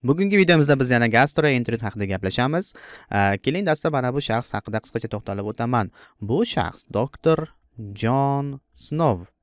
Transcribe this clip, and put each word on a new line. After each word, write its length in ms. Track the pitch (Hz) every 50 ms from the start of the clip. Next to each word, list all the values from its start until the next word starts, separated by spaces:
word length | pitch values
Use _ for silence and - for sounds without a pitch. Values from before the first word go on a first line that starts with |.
| -
Bugungi 320 | 120 143 170 196 202 202 202
videomizda 380 | 190 170 175 160 147 143 147 135
biz 100 | 135 127 127
yana 140 | 120 120 117
gastroenterit 720 | 107 117 135 143 - - 147 151 135 127 120 - 117 110
haqida 240 | 113 104 - 107 101
gaplashamiz. 640 | 95 95 95 98 95 - - 123 131 151 175 190 - - - - - - - - _
Ee, 260 | - 101 101 98 98 101
keling, 240 | - 135 143 185 208
dastlab 300 | 180 156 - - 165 151
mana 160 | 135 127 127 127
bu 80 | 143
shaxs 320 | 139 - 110 113 120 - -
haqida 240 | 107 - - 104 - _
qisqacha 240 | - - 117 - 110 -
to'xtalib 340 | 104 - - 101 101 101 104
o'taman. 380 | 107 - 120 120 123 120 104 95 _ - - _ _ _
Bu 160 | 107 101 120 165 233
shaxs 400 | 233 - - 98 87 - - - _ - 98
doktor 500 | 117 143 - - - 160 160 156 160 156 _ _ _ _ _ 120 110 101 101 104
Jon 500 | - 113 127 135 139 139 139 139 139 143 139 135 _ _ _ - -
Snow. 400 | - 151 156 165 147 107 87 87 - _ _